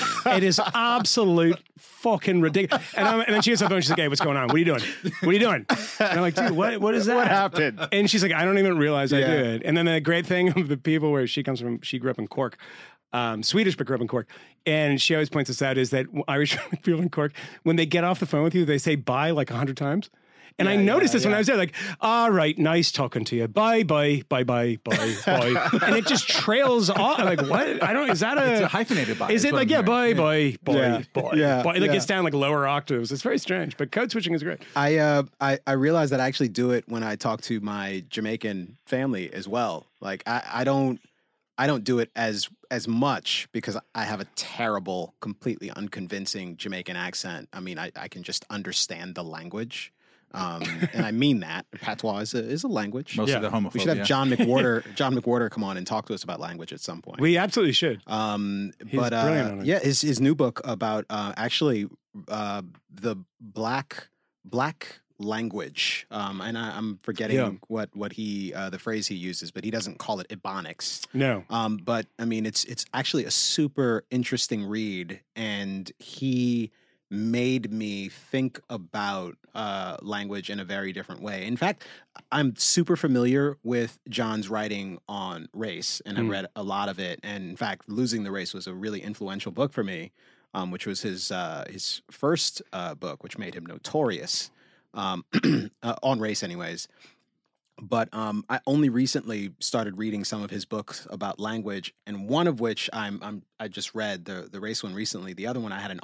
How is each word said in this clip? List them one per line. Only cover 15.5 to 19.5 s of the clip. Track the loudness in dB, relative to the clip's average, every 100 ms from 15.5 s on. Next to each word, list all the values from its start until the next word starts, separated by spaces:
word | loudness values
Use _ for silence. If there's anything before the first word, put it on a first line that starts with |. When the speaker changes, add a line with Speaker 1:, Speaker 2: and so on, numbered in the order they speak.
| 0
Speaker 1:
out: | 0 2
is | 2
that | 0 -2 -4 0
Irish | 2 2 0 -4
<laughs> | -2
people | 0 2
in | 2
Cork, | 0 -2 -4 -16 -4
when | 2 4
they |
get | 4 4
off | 2 0
the | 0
phone | 2
with | 4
you, | 4
they | 4 2
say | 2 0
"bye" | 0 0 2
like, | 0 0